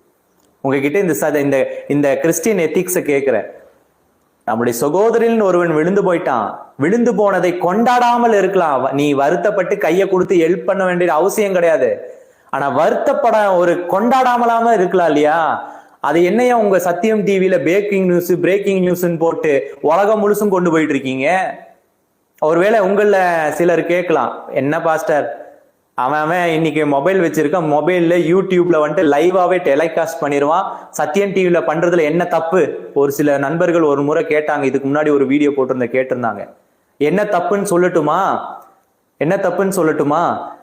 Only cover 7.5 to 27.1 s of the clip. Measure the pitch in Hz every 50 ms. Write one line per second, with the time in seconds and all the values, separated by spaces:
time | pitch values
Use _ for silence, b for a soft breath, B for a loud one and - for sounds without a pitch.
7.5 | 170 - - 175 185 220 233 254 247 247 240 240 240 240 240 233 214 196 190 190
8.5 | 196 185 170 156 135 127 127 135 139 139 147 147 139 131 139 151 180 175 208 208
9.5 | 202 196 180 180 208 190 180 160 170 190 196 190 185 180 175 - 196 175 165 160
10.5 | 185 175 180 202 190 190 185 180 180 175 180 170 156 156 175 196 196 220 202 196
11.5 | 190 175 170 165 156 139 127 113 101 - - B B B B B B B B B
12.5 | 135 139 139 139 123 139 165 170 247 - - 285 269 - 247 226 214 214 208 196
13.5 | 185 175 175 170 165 - - - 185 196 220 247 262 262 254 247 240 240 240 233
14.5 | 233 233 233 233 226 190 185 175 185 180 170 160 147 147 151 147 160 170 156 139
15.5 | 117 - B B B B B B B B 139 143 156 170 175 175 208 233 247 247
16.5 | 240 226 208 202 185 170 175 175 175 - - 220 220 214 180 196 196 190 185 185
17.5 | 185 170 139 156 185 208 196 - 202 190 190 180 175 170 175 185 180 165 - 170
18.5 | 190 196 190 196 190 185 180 180 170 175 180 170 170 156 165 165 165 160 - 156
19.5 | 139 135 - - - - - 147 160 190 202 208 220 214 202 208 208 202 214 208
20.5 | 190 180 175 170 160 160 156 147 143 131 135 131 131 131 135 156 185 190 180 -
21.5 | - - - - - _ _ _ _ _ _ _ _ _ _ _ _ - 156 151
22.5 | 165 170 185 214 233 220 185 185 202 202 208 208 196 190 180 175 170 160 156 147
23.5 | 139 - 175 175 170 160 - 160 175 180 175 170 156 139 120 - - - - -
24.5 | - 143 131 147 156 165 165 165 160 156 - 165 156 143 131 - - - - -
25.5 | - - _ _ _ _ _ _ - - 123 135 151 151 151 156 180 180 175 170
26.5 | 160 156 165 156 143 156 151 147 143 139 143 185